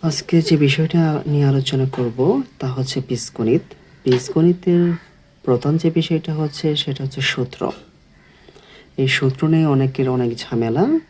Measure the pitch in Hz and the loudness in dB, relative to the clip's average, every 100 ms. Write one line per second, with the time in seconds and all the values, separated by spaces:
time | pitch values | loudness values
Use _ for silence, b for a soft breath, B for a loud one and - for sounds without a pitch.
0 | 165 151 - 170 160 160 147 143 160 170 | -2 -4 2 2 4 4 4 2 0 2
1 | 160 151 - 147 139 139 131 135 131 131 | 2 0 0 2 2 2 0 0 -2 -2
2 | 120 117 143 262 262 _ 127 127 131 135 | -4 0 2 2 -2 _ -8 -4 -4 -6
3 | 123 120 - - 113 139 - - - - | -6 -8 -8 -4 2 0 0 -20 -20 -6
4 | - 127 131 156 170 180 185 175 175 170 | 0 0 0 2 2 2 2 2 2 0
5 | b b b _ - 123 143 160 165 165 | b b b _ -2 0 2 0 0 0
6 | 160 160 165 156 151 143 160 147 - 135 | 0 -2 -2 -4 -4 -2 -2 -2 -4 -6
7 | 135 135 131 - 127 - - - - _ | -6 -4 -4 -4 -6 -4 -6 -6 -18 _
8 | _ B B B B B B B B - | _ B B B B B B B B -4
9 | 135 - 135 131 160 160 156 139 131 135 | 0 2 0 0 2 2 4 2 0 0
10 | 131 127 120 120 - 117 113 120 233 320 | -2 0 -2 -4 -6 -2 0 0 2 0
11 | - | -4